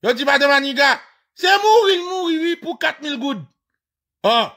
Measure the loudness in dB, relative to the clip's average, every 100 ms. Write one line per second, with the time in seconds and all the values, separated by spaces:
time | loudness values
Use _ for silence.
0 | -2 -2 0 2 2 2 0 0 0 0
1 | -6 _ _ _ 2 2 4 4 4 0
2 | -2 -6 -4 -2 -4 -6 -8 -6 -6 -6
3 | -10 -8 -6 -8 -12 _ _ _ _ _
4 | _ _ 0 0 0